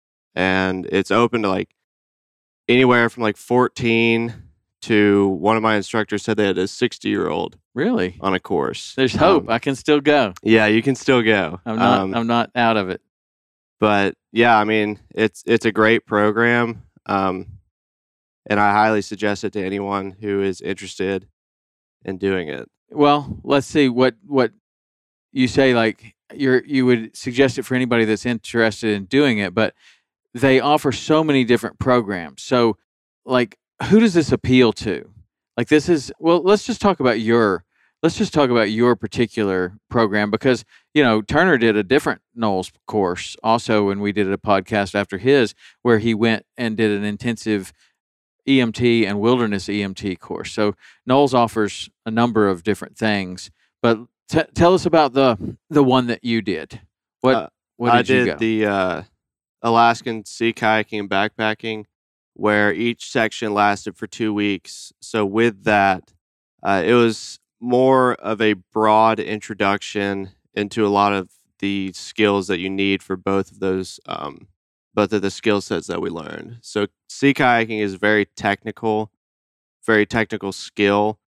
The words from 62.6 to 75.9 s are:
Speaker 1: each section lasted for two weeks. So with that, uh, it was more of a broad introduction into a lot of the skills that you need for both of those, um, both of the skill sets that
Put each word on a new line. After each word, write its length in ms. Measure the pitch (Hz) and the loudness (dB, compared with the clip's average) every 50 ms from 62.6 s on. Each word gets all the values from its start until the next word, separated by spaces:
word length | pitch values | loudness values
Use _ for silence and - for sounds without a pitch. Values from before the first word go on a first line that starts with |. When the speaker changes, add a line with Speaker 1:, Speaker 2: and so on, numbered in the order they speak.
| 104 104 | 2 2
Speaker 1:
each 400 | 85 87 117 120 117 - - - | 0 -2 -2 -4 -4 -6 -8 -6
section 440 | - 131 113 107 - - 117 107 104 | -2 -2 -2 -2 -2 -6 -6 -4 0
lasted 420 | 104 104 104 101 98 - 107 90 | 2 2 2 0 -2 -6 -12 -12
for 100 | _ 113 | _ -12
two 280 | 104 - - 117 107 104 | -14 -8 -6 -4 -4 -2
weeks. 580 | 104 104 104 98 90 - - - - - - - _ | -2 -2 -2 -2 -4 -8 -12 -20 -18 -20 -20 -20 _
So 240 | - - - 113 104 | -14 -6 -4 -2 -2
with 400 | 98 98 110 117 120 104 98 98 | -2 0 2 2 0 0 -2 -2
that, 480 | 110 107 101 98 98 92 92 - _ _ _ _ _ _ _ _ _ _ _ - | 2 2 4 4 2 2 -2 -6 _ _ _ _ _ _ _ _ _ _ _ -4
uh, 200 | 95 98 95 80 | -2 -2 0 2
it 80 | 92 120 | 2 4
was 460 | 120 117 113 107 - - - - - _ _ _ _ | 4 4 2 0 -4 -10 -16 -18 -20 _ _ _ _
more 520 | 117 123 123 127 131 131 131 131 127 123 110 | -6 -2 0 2 4 4 4 4 4 2 0
of 260 | - - 104 110 104 113 | -2 -6 -6 -4 -2 0
a 100 | 107 104 | 0 0
broad 680 | 92 - _ - 110 110 107 107 107 110 113 113 107 | -2 -4 _ -4 0 2 4 4 4 4 4 2 0
introduction 1120 | - - 107 107 - - 110 98 104 98 101 101 - - - 104 101 101 98 98 98 95 - _ _ _ - | -4 -6 -8 -10 -10 -10 -6 -4 -2 -2 -2 -2 -4 -8 -8 -6 -4 -4 -4 -6 -8 -12 -14 _ _ _ -6
into 320 | 104 104 98 - 117 107 | -6 -6 -4 -2 -2 0
a 40 | 101 | 2
lot 260 | 101 101 101 101 101 | 2 2 2 2 0
of 160 | 98 92 - _ _ _ _ _ _ | -2 -4 -8 _ _ _ _ _ _
the 320 | 98 101 98 101 95 95 87 | -6 -6 -6 -6 -6 -8 -10
skills 520 | - - - - - 107 104 101 101 92 92 | -12 -16 -10 -2 2 2 4 4 2 0 -2
that 100 | 95 87 | -4 -4
you 100 | 90 95 | -4 -4
need 340 | 98 98 98 98 98 95 - | -4 -2 -2 0 -2 -2 -4
for 140 | - 95 | -6 -10
both 340 | 92 - 98 98 98 95 - | -8 -4 -2 -2 -2 -2 -4
of 100 | - - | -8 -8
those, 400 | 98 95 92 95 92 - - - _ | -4 -4 -2 -4 -4 -8 -12 -18 _
um, 440 | - - - 71 76 - - - - _ _ _ _ _ _ _ _ _ | -12 -12 -10 -10 -12 -14 -16 -20 -20 _ _ _ _ _ _ _ _ _
both 220 | 104 104 92 107 | 0 0 0 0
of 80 | 101 92 | -2 -2
the 80 | 98 | -4
skill 300 | - - - 113 104 101 | -6 -4 -2 0 0 0
sets 260 | - - 101 82 78 | -2 -4 -6 -6 -6
that 160 | - | -6